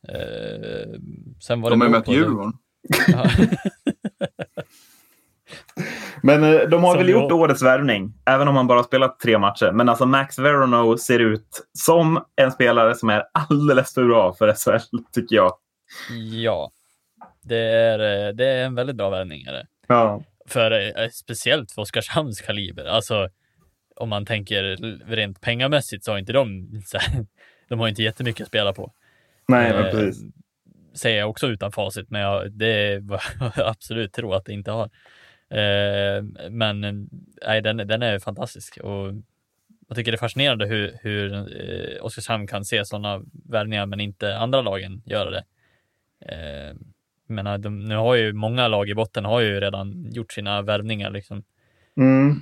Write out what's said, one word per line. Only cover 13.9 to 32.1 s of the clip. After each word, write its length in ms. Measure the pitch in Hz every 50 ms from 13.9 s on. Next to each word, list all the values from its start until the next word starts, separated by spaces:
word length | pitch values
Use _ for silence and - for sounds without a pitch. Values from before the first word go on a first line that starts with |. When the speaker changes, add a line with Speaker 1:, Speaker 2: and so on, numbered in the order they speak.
| -
Speaker 3:
för 100 | 131 123
bra 280 | 120 120 113 98 90
för 160 | 95 - 113 107
S 140 | 104 - -
H 60 | -
L, 80 | 101 113 - _ - 117 117 _
tycker 240 | - 123 113 - 113
jag. 160 | 104 92 92 - _ _ _ _ _ _ _ - - - - 117 117 110 110
Speaker 1:
Ja. 380 | 113 113 113 110 101 82 71 - _ _ _ _ _ _ _ _ _ _ - _ _ _
Det 140 | _ - - 113
är, 680 | 113 113 113 113 113 113 110 107 107 104 101 101 104 104
eh, 40 | 101
det 120 | 113 127
är 180 | 135 131 127 127
en 100 | 131 127
väldigt 220 | 120 127 139 135
bra 140 | 107 101 98
värvning, 320 | 95 95 95 90 78 69
är 100 | 65 65
det. 140 | 69 62 - _ _ _ _
Speaker 3:
Ja. 360 | - 123 120 113 107 104 104 - _ _ _ _ -
Speaker 1:
För, 240 | - 127 113 110
eh, 360 | 113 107 98 107 78 - 113 117
speciellt 600 | - - _ - 113 - - 120 139 156 117 -
för 100 | - -
Oskarshamns 580 | 104 - - 117 - - - 165 156 131 104 -
kaliber. 440 | - - 101 104 101 87 87 - 67
Alltså, 440 | 73 92 113 104 - 113 104 95 90 _ _ _ _ _ _ _ _ _ _ _ _ _
om 120 | - 120 113
man 180 | 104 104 104
tänker 360 | - 117 104 101 - 107 98 95 98 92 85 101 113 98 65 58
rent 340 | 107 113 110 107 98 95 _
pengamässigt 640 | - 120 117 120 131 139 151 143 - - - 101 -
så 60 | -
har 60 | 107 101
inte 140 | 95 107
de, 360 | 117 135 135 110 98 95 92 98 110 107
<laughs> 40 | 95
så 120 | - - 95
här, 280 | - - - 127 107 _ _ _ _ _ _ _ _ _
de 120 | 123 113
har 80 | 113 113
inte 140 | 104 107
jättemycket 400 | 110 110 107 - 131 120 113 -
att 60 | 101 -
spela 240 | - 107 104 98
på. 200 | 98 - 101 - _ _ _ _ _ _ _ _ _ _ _ -
Speaker 3:
Nej, 240 | 127 123 120 117
men 120 | 104 101 104
Speaker 1:
Eh, 40 | 95
Speaker 3:
precis. 320 | 101 107 107 95 - - - 104 _ _ _ _ _ _ _ _ _ _ _ _ _
Speaker 1:
säger 240 | - - 113 110 104
jag 120 | 104 107
också 160 | 110 - -
utan 260 | 131 113 - 98 104
facit, 380 | - - 101 95 - 107 98 _